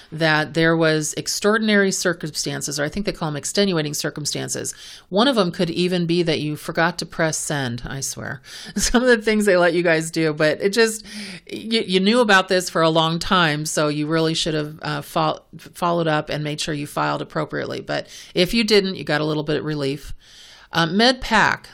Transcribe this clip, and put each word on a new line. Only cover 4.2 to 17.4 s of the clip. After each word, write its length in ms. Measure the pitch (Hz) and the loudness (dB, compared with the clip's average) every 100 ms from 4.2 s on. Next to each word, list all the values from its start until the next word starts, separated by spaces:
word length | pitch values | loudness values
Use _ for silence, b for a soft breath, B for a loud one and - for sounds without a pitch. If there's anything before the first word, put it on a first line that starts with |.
| 143 139 135 127 113 - B B B | -6 -6 -6 -6 -8 -10 B B B
One 180 | 185 262 | 2 4
of 100 | 226 | 4
them 140 | 175 | 2
could 200 | 165 175 | 0 -2
even 360 | 175 180 180 165 | 0 0 0 0
be 160 | 175 | 2
that 160 | 165 135 | 2 0
you 140 | 151 | -2
forgot 440 | 147 - 165 170 175 | -6 -6 0 0 -2
to 80 | 160 | -10
press 320 | - 160 - | -2 -2 -2
send, 440 | - 147 127 117 - | -4 -4 -4 -6 -8
I 140 | 139 | -8
swear. 420 | - - 110 - - - | -8 -8 -10 -10 -14 -18
<laughs> 180 | - 208 | -8 -4
Some 260 | - 240 | 2 2
of 60 | 254 | 4
the 140 | 233 | 4
things 240 | 220 214 208 | 4 2 4
they 100 | 180 | 6
let 160 | 175 | 4
you 100 | 170 | 4
guys 280 | 175 160 160 | 2 2 0
do, 240 | 165 160 | 0 0
but 260 | 151 156 - | 2 2 2
it 100 | 196 | 0
just, 360 | 220 226 214 - 214 196 180 - | 2 2 0 -12 -14 -14 -14 -12
you, 300 | - 220 226 | -10 -2 -2
you 200 | - 185 | 2 2
knew 200 | 196 247 | 4 4
about 280 | 214 190 185 | 6 4 4
this 200 | 185 180 | 0 0
for 140 | 175 | 2
a 80 | 165 | 4
long 280 | 160 160 165 | 4 2 0
time, 460 | - 185 165 147 | 2 2 4 0
so 240 | 156 - 151 | -2 0 0
you 180 | 147 151 | 0 0
really 280 | 165 160 | 0 0
should 200 | 160 170 | 0 -2
have, 240 | 151 151 156 | -2 -4 -8
uh, 180 | 151 147 | -6 -6
fol-, 460 | - 170 156 - _ 160 | -4 -2 -2 -2 _ -20
followed 520 | - - 175 170 160 | -18 -4 -2 0 0
up 200 | 151 151 | 0 -2
and 160 | 147 | -6
made 160 | 151 151 | -6 -6
sure 140 | - | -6
you 120 | 147 147 | -6 -6
filed 360 | 160 151 147 | -4 -2 -2
appropriately. 580 | 147 165 | -4 -6